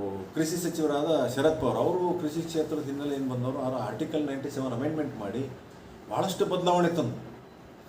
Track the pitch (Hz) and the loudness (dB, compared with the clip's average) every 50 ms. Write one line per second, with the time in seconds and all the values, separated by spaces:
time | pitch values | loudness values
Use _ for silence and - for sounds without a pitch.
0 | 101 98 98 98 95 - - 151 160 156 180 165 170 165 160 165 156 147 143 143 | -4 -4 -6 -6 -8 -4 -2 0 0 0 0 -2 -2 -2 0 2 2 2 2 2
1 | 156 165 156 139 127 120 127 139 139 156 - - 135 120 110 113 135 165 175 180 | 4 4 4 4 4 2 2 4 4 4 4 4 2 2 2 4 4 2 2 2
2 | 180 175 175 175 160 147 151 165 156 - 165 156 151 156 156 151 127 139 139 143 | 2 2 0 0 -2 -2 -2 -2 -4 -2 0 -2 0 0 -2 -4 -2 -4 -4 -4
3 | 143 143 139 135 135 131 127 120 120 131 131 143 131 127 131 135 139 151 - - | -2 -2 -2 -2 -2 -2 -2 0 -2 -2 -2 -2 -2 -2 -2 -2 -4 -4 -4 -4
4 | 160 - - 151 151 139 135 135 131 - - 135 131 127 120 113 139 156 160 156 | -2 -2 0 0 0 0 -2 -4 -4 -4 -4 -2 -2 -2 -2 0 0 0 0 0
5 | 143 123 110 113 104 98 107 127 139 127 - - - - - - - - - - | -2 -2 -4 -6 -4 -4 -2 -2 -2 -4 -6 -10 -16 -18 -18 -18 -18 -18 -18 -16
6 | - - 104 135 185 190 175 - 196 160 180 180 165 180 175 175 175 165 170 165 | -10 -4 -2 0 0 0 2 2 2 2 2 2 4 4 6 6 6 4 4 2
7 | 131 120 120 - - - - - - - - - - - - - - | 0 0 -2 -6 -10 -12 -14 -16 -18 -18 -20 -20 -20 -20 -20 -20 -20